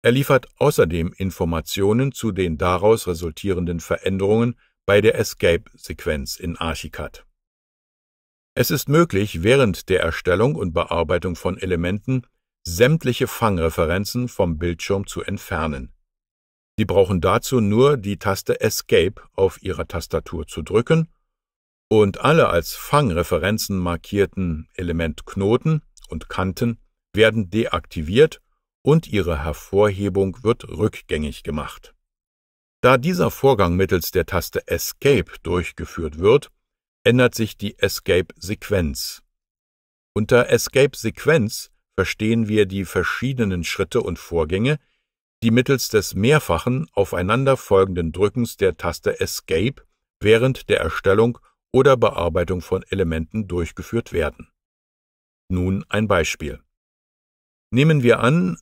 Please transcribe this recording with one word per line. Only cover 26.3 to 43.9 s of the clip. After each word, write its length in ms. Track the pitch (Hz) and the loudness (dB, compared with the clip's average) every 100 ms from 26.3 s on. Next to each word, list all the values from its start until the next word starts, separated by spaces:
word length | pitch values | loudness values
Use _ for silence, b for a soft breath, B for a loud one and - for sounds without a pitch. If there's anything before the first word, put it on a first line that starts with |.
| - 92 92 120 117 _ _ _ | -4 -4 -2 -4 -4 _ _ _
werden 360 | 95 110 113 92 | 2 4 4 -2
deaktiviert 880 | 104 117 85 - - 78 104 156 - _ _ _ _ | -2 -2 -4 -6 -8 -2 2 2 2 _ _ _ _
und 280 | - 160 - | 0 0 2
ihre 340 | 104 85 78 | -2 -2 -4
Hervorhebung 1000 | 80 73 - 98 104 95 101 95 95 87 | -4 -8 -2 2 2 2 -4 0 -2 -2
wird 280 | 107 110 - | -4 -4 -6
rückgängig 760 | - 107 - - 82 76 - | -4 -4 -4 -8 -6 -6 -8
gemacht. 500 | - 76 73 - - _ _ _ _ _ _ _ _ _ | -8 -8 -8 -14 -20 _ _ _ _ _ _ _ _ _
Da 180 | 123 131 | 2 4
dieser 320 | 143 180 135 | 2 0 -2
Vorgang 460 | - 135 117 90 90 | 2 2 4 2 2
mittels 360 | 92 92 - | 2 0 0
der 140 | 90 85 | -4 -2
Taste 440 | 92 - - - | -4 -4 -8 -4
Escape 640 | 85 - - 135 131 87 - | -6 -6 -2 2 2 0 -10
durchgeführt 760 | - 90 85 - 82 - 78 73 | -4 -4 -4 -10 -12 -8 -8 0
wird, 320 | 95 139 - _ _ _ _ _ | 4 4 2 _ _ _ _ _
ändert 320 | 120 123 123 - | 2 4 2 0
sich 220 | 110 - | -6 -4
die 200 | 101 - | -10 -2
Escape-Sequenz. 1400 | 101 - - 87 90 - 87 107 - 98 80 69 - - _ _ _ _ _ _ _ _ _ - | -4 -2 0 0 0 -10 -10 -10 -2 -2 -2 -6 -12 -14 _ _ _ _ _ _ _ _ _ -6
Unter 340 | 107 120 120 | 2 2 4
Escape-Sequenz 1200 | 120 - 131 139 - 113 - 131 156 107 - - _ _ - | 0 2 2 2 2 -8 -2 2 2 2 -4 -14 _ _ -4
verstehen 500 | 92 - 110 117 107 | -4 -2 0 0 2
wir 200 | 107 98 | 2 2
die 180 | 98 92 | 0 -4
verschiedenen 800 | 95 87 - 127 131 107 90 82 | -2 -2 -4 -4 -2 -2 -2 -4
Schritte 360 | - 98 | -4 -2